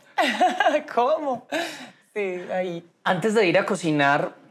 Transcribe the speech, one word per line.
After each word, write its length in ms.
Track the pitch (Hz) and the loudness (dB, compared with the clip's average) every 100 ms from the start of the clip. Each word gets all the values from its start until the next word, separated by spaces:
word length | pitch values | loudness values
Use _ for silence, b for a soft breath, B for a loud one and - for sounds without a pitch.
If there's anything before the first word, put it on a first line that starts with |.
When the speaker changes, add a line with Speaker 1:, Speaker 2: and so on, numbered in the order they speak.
| _ - | _ -2
Speaker 1:
<laughs> 760 | 302 214 359 370 392 294 294 | 0 2 0 2 2 0 -2
¿Cómo?". 540 | - 247 320 294 247 - 311 339 B B B _ | 0 2 0 -2 -6 -6 -6 -6 B B B _
Sí, 300 | 208 196 180 175 | -6 -4 -6 -6
ahí. 320 | 185 185 170 - _ | -4 -4 -6 -12 _
Speaker 2:
Antes 300 | 170 180 220 | -2 0 2
de 120 | 214 190 | 2 4
ir 100 | 175 | 4
a 80 | |
cocinar, 680 | 202 185 170 151 139 147 175 - - | 2 -2 0 2 4 2 0 -8 -20